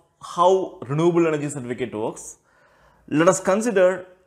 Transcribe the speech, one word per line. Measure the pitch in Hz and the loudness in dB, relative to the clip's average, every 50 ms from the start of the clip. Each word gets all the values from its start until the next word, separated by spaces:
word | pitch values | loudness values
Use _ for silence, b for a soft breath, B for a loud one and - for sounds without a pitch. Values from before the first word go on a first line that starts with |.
| _ _ _ _ | _ _ _ _
how | - - - 175 175 185 190 190 170 - - - - | -20 -6 0 2 4 4 4 2 0 -4 -10 -12 -10
renewable | 117 143 156 170 175 165 170 165 | -6 -2 0 2 2 2 2 2
energy | 160 156 147 143 143 | 2 0 -2 -4 -6
certificate | 143 139 120 120 117 117 127 104 101 | -8 -8 -10 -8 -8 -8 -8 -8 -6
works, | 107 113 156 - - - - - b b b b b b b b b b b b b b | -6 -6 -6 -8 -10 -16 -20 -20 b b b b b b b b b b b b b b
let | - 139 151 165 | -2 0 2 4
us | 277 269 277 | 4 2 2
consider | - - 190 220 220 247 190 190 180 185 185 180 - - - _ _ | 0 -2 0 0 0 0 2 4 4 4 2 -2 -8 -16 -20 _ _